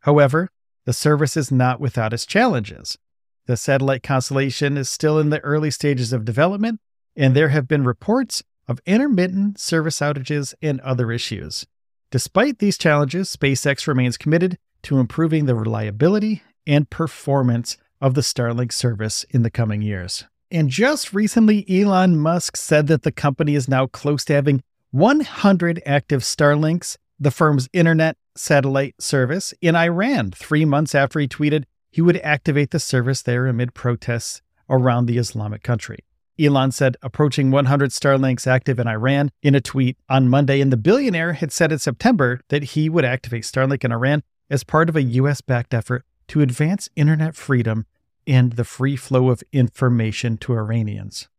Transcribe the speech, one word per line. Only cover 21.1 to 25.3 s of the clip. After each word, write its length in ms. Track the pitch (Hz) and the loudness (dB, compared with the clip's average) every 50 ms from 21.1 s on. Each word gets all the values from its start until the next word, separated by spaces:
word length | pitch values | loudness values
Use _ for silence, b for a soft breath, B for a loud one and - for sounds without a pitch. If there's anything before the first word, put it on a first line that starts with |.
recently, 540 | - 196 220 208 - 233 226 214 214 208 196 - | -2 -2 -2 0 2 4 4 4 4 2 0 0
Elon 460 | 185 185 202 208 196 185 185 185 175 | 0 2 2 2 2 4 4 4 4
Musk 400 | 156 147 160 170 180 - - _ | 2 2 0 0 -2 -4 -6 _
said 320 | - - - 160 151 151 143 | -10 -2 2 2 2 4 4
that 140 | 160 139 | 2 2
the 100 | - - | 0 -4
company 440 | - - - 147 135 - 160 147 147 | -4 -2 -2 -2 0 0 0 0 0
is 120 | 147 131 127 | 0 0 0
now 200 | 135 127 131 123 | 0 0 0 -2
close 360 | - - - 147 147 139 - | -4 -6 -4 -2 -2 -2 -2
to 80 | - 151 | 0 0
having 300 | 143 139 151 139 131 - _ _ _ _ _ | 2 2 2 0 0 -2 _ _ _ _ _
one 280 | - 131 170 233 285 302 | 0 4 4 4 4 4
hundred 600 | 285 - | 0 -2